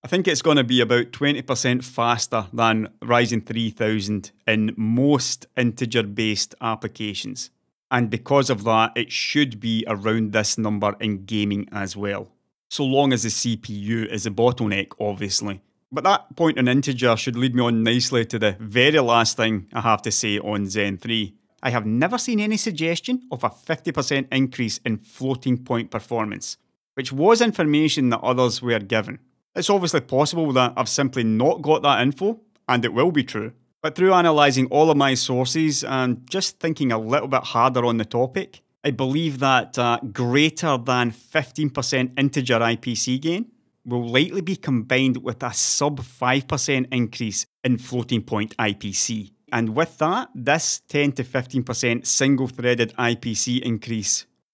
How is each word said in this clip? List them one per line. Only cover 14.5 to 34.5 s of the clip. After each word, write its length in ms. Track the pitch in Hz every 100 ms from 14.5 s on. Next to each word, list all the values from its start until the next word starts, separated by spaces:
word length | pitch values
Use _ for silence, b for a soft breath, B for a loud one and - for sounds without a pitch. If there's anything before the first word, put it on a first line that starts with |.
| 123 110 98 95 -
obviously. 640 | 104 98 104 - 104 98 _ _ _
But 120 | 135
that 320 | 175 196 - -
point 240 | 165 143
on 80 | 123
integer 500 | 131 143 127 123 110
should 180 | - 120
lead 200 | 131 123
me 80 |
on 180 | 120 117
nicely 440 | 113 120 120 127 117
to 120 | 113
the 200 | 107 95
very 400 | 110 113 135 151
last 380 | 120 117 113 -
thing 320 | 113 107 90
I 80 | 120
have 220 | 113 104
to 80 | -
say 260 | - 110 104
on 320 | 104 104 98
Zen 280 | 104 101 95
three. 340 | 113 113 113 - _ _
I 60 | 131
have 140 | 120 107
never 320 | 113 170 233
seen 200 | - 220
any 180 | 214 214
suggestion 680 | - 156 160 170 - 254 -
of 120 | 127
a 60 | 120
fifty 420 | - - 160 -
percent 360 | 143 131 139 135
increase 480 | 135 131 131 117 - 123
in 120 | 107
floating 600 | - - 131 127 135 123
point 320 | 127 120 117
performance, 680 | 110 - 117 107 101 - - _ _ _
which 180 | - 127
was 300 | 135 175 233
information 680 | 233 208 156 147 156 151 127
that 100 | 117
others 420 | - 127 127 117
were 160 | 123 113
given. 400 | 101 110 110 - _ _ _ -
It's 140 | 180
obviously 320 | 202 175 156
possible 500 | 127 131 151 170 156
that 220 | 131 123 123
I've 140 | 127
simply 340 | - 135 131
not 400 | 113 110 135 -
got 180 | 143 156
that 200 | 147 117
info, 400 | 127 147 196 226 _ _ -
and 160 | 123
it 100 | 117
will 180 | 107 165
be 120 | 151
true. 300 | 127 107 110 - _ _
But 140 | 156 151
through 180 | 185
analysing 540 | 185 170 151 143